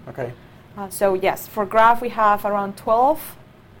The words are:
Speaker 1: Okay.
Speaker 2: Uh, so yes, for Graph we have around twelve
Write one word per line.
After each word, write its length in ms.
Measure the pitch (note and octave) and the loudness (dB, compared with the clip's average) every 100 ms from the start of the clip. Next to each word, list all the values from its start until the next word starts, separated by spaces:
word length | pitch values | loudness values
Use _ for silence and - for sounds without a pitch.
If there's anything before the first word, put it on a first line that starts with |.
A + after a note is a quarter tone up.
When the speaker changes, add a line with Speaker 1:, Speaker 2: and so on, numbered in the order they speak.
| - | -14
Speaker 1:
Okay. 240 | B2+ A#2+ A#2+ - - - - | -10 -10 -10 -20 -20 -20 -16
Speaker 2:
Uh, 120 | G3 | -14
so 240 | - G3 F#3+ | -2 0 2
yes, 320 | F3+ - - | 0 -4 -6
for 180 | - G3+ | -6 0
Graph 360 | A3 A3+ A#3 | 4 6 4
we 80 | A#3+ | 0
have 360 | A3+ G#3+ G#3 G#3 | 0 0 2 0
around 320 | G3+ G3 G3 | -4 -4 -6
twelve 580 | - A3+ C4 D#4 - - - - - - | 0 2 2 0 -6 -18 -20 -20 -20 -20